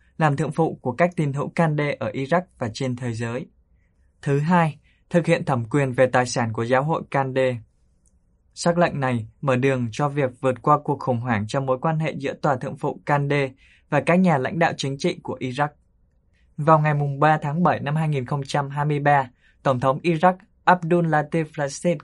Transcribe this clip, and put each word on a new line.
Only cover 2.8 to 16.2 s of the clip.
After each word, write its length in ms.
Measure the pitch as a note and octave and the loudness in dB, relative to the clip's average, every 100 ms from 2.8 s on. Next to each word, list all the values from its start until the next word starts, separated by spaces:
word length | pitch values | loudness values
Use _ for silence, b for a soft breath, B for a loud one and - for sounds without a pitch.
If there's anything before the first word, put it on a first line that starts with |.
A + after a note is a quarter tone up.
| C3 B2 | -6 -4
thế 160 | B2 | -6
giới. 340 | A2 A#2 B2 F3+ _ _ _ _ _ _ _ | -6 -6 -6 -10 _ _ _ _ _ _ _
Thứ 160 | D3 C#3 | -2 0
hai, 400 | D3+ F3+ D#3+ - _ _ _ | 4 2 2 -4 _ _ _
thực 160 | F3 E3 | 0 2
hiện 180 | E3 | 0
thẩm 200 | - B2 | 2 -2
quyền 280 | A2 D3 C3+ | 0 0 0
về 140 | B2 B2+ | 2 4
tài 200 | C3 B2 | 4 0
sản 260 | C3+ A2+ | -2 -2
của 100 | A2+ | -2
giáo 200 | A#2 B2+ | 0 2
hội 200 | D3 D#3+ - | 2 -2 -2
Cande. 460 | C#3+ C3+ C3 C3 A#2+ - _ _ _ _ _ _ _ _ | -2 -2 0 0 -2 -12 _ _ _ _ _ _ _ _
Sắc 240 | - F3 E3+ | -2 0 2
lệnh 220 | E3+ C#3+ | 2 0
này 260 | B2+ A#2 G#2+ _ | -2 -2 -6 _
mở 160 | C#3+ B2 | 0 2
đường 320 | C#3 C3 A#2 | 2 0 -2
cho 160 | G#2+ D3 | -4 -4
việc 220 | C#3+ B2+ - | -2 -4 -2
vượt 220 | C3 B2+ | -2 0
qua 160 | D3+ D3 | 2 2
cuộc 160 | - C#3+ | 0 -4
khủng 200 | - A#2+ | -2 -4
hoảng 260 | B2 G#2+ A2 | -2 -2 -2
trong 180 | C#3 C3+ | -4 -2
mối 120 | B2+ | 0
quan 180 | E3 D#3 | 0 -2
hệ 160 | D#3 - | -2 -4
giữa 160 | C3+ - | -8 -2
Tòa 140 | D#3 B2+ | -2 -2
Thượng 200 | C#3 - | -6 -6
phụ 240 | D3 - - | -6 -6 -2
Cande 440 | C#3+ C#3+ C#3+ C3+ b b b _ | 0 0 0 -2 b b b _
và 100 | D3 | 0
các 140 | D#3+ | 2
nhà 240 | F3+ F3+ C#3+ | 4 4 2
lãnh 200 | B2+ E3 | 0 0
đạo 140 | E3 - | -2 -2
chính 220 | C#3 C#3 | -6 -4
trị 200 | D3 - | -4 -4
của 140 | - B2+ | -10 -8
Iraq. 280 | B2+ B2+ D3 - _ _ _ _ | -6 -4 -4 -6 _ _ _ _